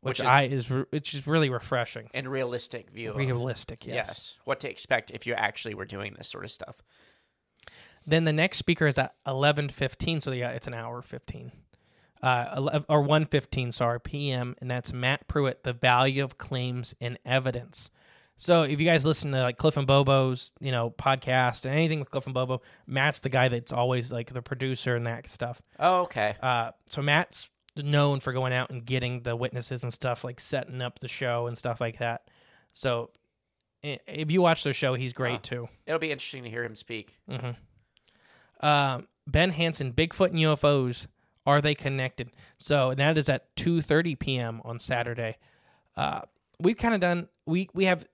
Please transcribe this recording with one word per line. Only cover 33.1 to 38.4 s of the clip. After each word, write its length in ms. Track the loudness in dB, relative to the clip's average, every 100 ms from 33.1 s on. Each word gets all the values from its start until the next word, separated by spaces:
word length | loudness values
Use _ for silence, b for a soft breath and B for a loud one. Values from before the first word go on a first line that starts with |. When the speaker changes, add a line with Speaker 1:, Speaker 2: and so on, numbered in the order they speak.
| _ _ _ _ _ _ _
Speaker 1:
i-, 160 | -10 -10 -10
if 220 | -6 0
you 120 | 4
watch 220 | 6 4
the 80 | 0
show, 220 | 0 0
he's 180 | 0 -4
great 220 | -4 -4
Speaker 2:
Huh. 40 | -4
Speaker 1:
too. 260 | -6 -8 -8 _ -4
Speaker 2:
It'll 140 | -4
be 100 | -2
interesting 320 | -6 -8 -10
to 80 | -10
hear 140 | -8
him 100 | -8
speak. 420 | -8 -10 -10 -10 _ -12
Speaker 1:
Mm-hmm. 1400 | -8 -8 -10 -16 _ _ _ _ _ _ _